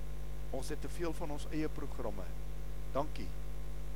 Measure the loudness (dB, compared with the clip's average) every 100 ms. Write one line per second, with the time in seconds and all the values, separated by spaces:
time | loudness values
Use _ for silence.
0 | -2 -2 -2 -2 0 0 0 0 0 0
1 | 0 0 0 0 0 0 0 0 0 0
2 | 0 0 0 0 0 0 0 0 2 2
3 | 2 0 0 0 0 0 0 0 0